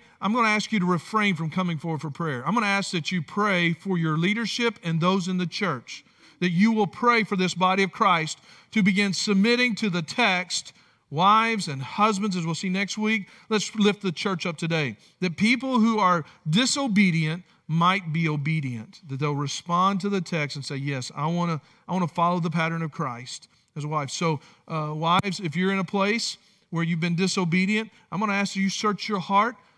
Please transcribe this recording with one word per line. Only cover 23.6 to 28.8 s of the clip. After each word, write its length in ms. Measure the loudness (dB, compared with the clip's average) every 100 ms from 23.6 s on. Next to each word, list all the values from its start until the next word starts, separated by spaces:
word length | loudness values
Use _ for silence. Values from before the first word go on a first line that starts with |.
| _ -10
as 80 |
a 40 | -6
wife." 220 | -4 -4
So, 320 | -4 -2 -2 -6 _ -10
uh, 240 | -8 -6
wives, 460 | -4 2 2 0 -4
if 160 | -6 -2
you're 160 | 0
in 80 | 0
a 60 | -2
place 520 | 0 0 0 -4 -10 _ _ -8
where 120 | -4
you've 160 | -2 -2
been 160 | 0 0
disobedient, 760 | 0 0 0 2 2 0 -4 _ -10
I'm 80 | -4
gonna 140 | -2
ask 220 | 0 -2 -2
that 40 |
you 100 | -2
search 380 | 0